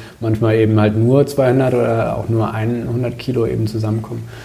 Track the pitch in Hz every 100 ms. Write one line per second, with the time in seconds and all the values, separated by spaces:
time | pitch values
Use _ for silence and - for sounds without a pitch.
0 | - - 113 110 113 110 110 107 107 110
1 | 117 135 139 - 131 131 131 123 117 113
2 | 113 120 - 113 107 113 110 120 117 120
3 | 120 120 - 127 113 120 110 110 110 113
4 | - 117 113 -